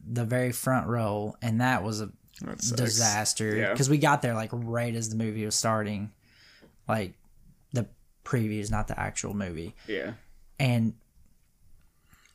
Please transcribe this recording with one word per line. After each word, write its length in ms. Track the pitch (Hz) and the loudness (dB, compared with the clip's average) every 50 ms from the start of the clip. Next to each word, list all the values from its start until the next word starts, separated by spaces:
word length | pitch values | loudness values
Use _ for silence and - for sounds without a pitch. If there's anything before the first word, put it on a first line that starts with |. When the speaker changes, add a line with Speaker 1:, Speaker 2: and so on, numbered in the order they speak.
| - | -10
Speaker 1:
the 200 | 110 120 120 120 | -6 -2 -2 0
very 260 | 110 123 127 127 123 | 0 2 2 2 0
front 360 | 120 - - 135 131 127 76 90 | 0 -2 0 2 2 2 2 2
row, 500 | 120 120 113 104 104 104 104 107 - - | 0 0 0 0 0 0 -2 -4 -6 -4
and 200 | - 117 110 117 | -2 0 2 4
that 220 | 123 127 127 98 90 | 4 4 4 2 0
was 180 | 110 107 107 | -2 -2 -4
a 100 | 107 98 - - _ - - - | -4 -6 -10 -14 _ -20 -16 -12
Speaker 2:
That 200 | - - - - | -10 -10 -8 -4
sucks. 100 | - 117 120 120 | -4 -2 0 0
Speaker 1:
disaster 720 | 123 113 110 113 113 107 104 104 107 - - - 113 107 104 | 0 2 2 4 2 2 2 2 0 0 0 0 0 0 0
Speaker 2:
Yeah. 180 | 107 107 95 104 | 0 0 2 2
Speaker 1:
'cause 140 | 135 139 135 | 2 2 4
we 100 | 151 147 | 4 4
got 220 | 151 151 143 143 | 6 4 4 4
there, 120 | - 123 117 | 2 0 0
like, 160 | 110 110 110 | -2 -2 -4
right 420 | - 120 117 113 113 120 120 120 113 | -4 -6 -4 -2 -2 -2 -2 -2 -2
as 160 | 113 113 110 | -4 -4 -2
the 60 | 110 | -2
movie 300 | 110 113 110 107 110 107 | -2 -2 -2 -2 -2 -2
was 100 | 107 - | -2 0
starting, 560 | - - 113 110 110 104 101 104 98 104 104 - _ _ _ _ - - - - - - - _ _ _ - | 0 2 2 2 2 2 0 -2 -4 -6 -6 -10 _ _ _ _ -20 -20 -20 -20 -20 -20 -20 _ _ _ -2
like, 240 | 110 110 101 87 - _ - - - - - - - - _ _ - | -2 -2 -2 -4 -8 _ -20 -20 -20 -20 -20 -20 -20 -20 _ _ -2
the 140 | 123 101 - - - - _ _ _ - | -2 -2 -2 -6 -16 -20 _ _ _ -6
previews, 440 | - - 123 110 107 107 107 101 104 | -2 0 0 0 0 0 -2 -2 -2
not 180 | 113 107 107 - | 0 0 0 -2
the 100 | - - | -2 -4
actual 340 | 98 101 - - - 95 98 | -4 -4 -4 -6 -6 -4 -4
movie. 420 | 101 101 90 85 78 85 - - - - - | -4 -4 -4 -6 -6 -8 -10 -12 -14 -10 -6
Speaker 2:
Yeah. 260 | 104 82 65 104 110 - - - - - - - - - | -6 -4 -4 -6 -8 -10 -14 -20 -20 -20 -20 -12 -4 0
Speaker 1:
And 340 | 139 127 120 117 113 113 - - _ _ _ - - - _ _ _ _ _ _ - - - - - - _ _ _ _ - - _ _ - | 2 2 4 4 2 2 0 -4 _ _ _ -20 -20 -20 _ _ _ _ _ _ -20 -20 -20 -20 -20 -20 _ _ _ _ -20 -20 _ _ -2